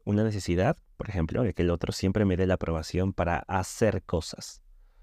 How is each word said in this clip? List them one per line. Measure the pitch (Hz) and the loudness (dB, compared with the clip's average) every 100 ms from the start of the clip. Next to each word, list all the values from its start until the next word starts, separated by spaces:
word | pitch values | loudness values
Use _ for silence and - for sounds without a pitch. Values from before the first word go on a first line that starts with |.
| - | -2
una | 104 | 2
necesidad, | 110 104 85 87 104 160 _ - | 2 0 0 2 2 0 _ -14
por | - | -6
ejemplo, | 92 82 - | -2 -2 0
de | 117 | 0
que | 85 | 2
el | 87 | 2
otro | 85 - | 2 -2
siempre | 92 95 101 | 0 0 2
me | 101 90 | 2 2
dé | 92 | 2
la | |
aprobación | 92 - 80 78 87 92 | 2 0 -4 -2 -2 0
para | - 87 85 | 0 0 0
hacer | - 92 92 - 110 95 | -2 -4 -4 0 0 0
cosas. | - 85 - - - - - - - _ | -2 -4 -4 -12 -14 -18 -20 -20 -20 _